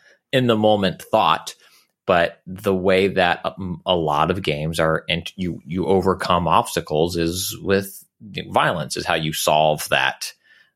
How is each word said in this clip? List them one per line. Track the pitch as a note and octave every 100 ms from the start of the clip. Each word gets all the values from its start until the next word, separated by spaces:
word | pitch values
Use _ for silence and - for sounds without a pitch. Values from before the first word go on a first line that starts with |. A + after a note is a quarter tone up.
| _ _ _
in | C3+ B2
the | A2
moment | G#2+ G#2+ F#2+ D#2+
thought, | - A2 F2 E2 - - _ _ _ _ -
but | F2+ E2+ - -
the | F#2 G2+ F#2
way | F#2 F#2 G2
that | F#2 F2 - -
a, | - F#2 F2 -
a | F2+
lot | D#2 D2 D#2+
of | F2+
games | D#2 D2 D#2 D#2+
are, | D#2+ D#2+ -
and | E2+ E2+ -
you, | F2+ D#2+ C2+
you | F2+ D2
overcome | F#2+ F#2 F#2 - F2 E2
obstacles | F#2+ - - - D#2 F2 F2
is | E2 F2+ F#2 E2
with | E2+ G2 G2 - - _ G#2+ F#2+ E2
violence | A#2 D3+ F2+ C#2 F2+
is | E2+
how | E2
you | D#2
solve | D2+ - D#2 D#2 D#2 -
that, | C#2 C2 - - - _ _ _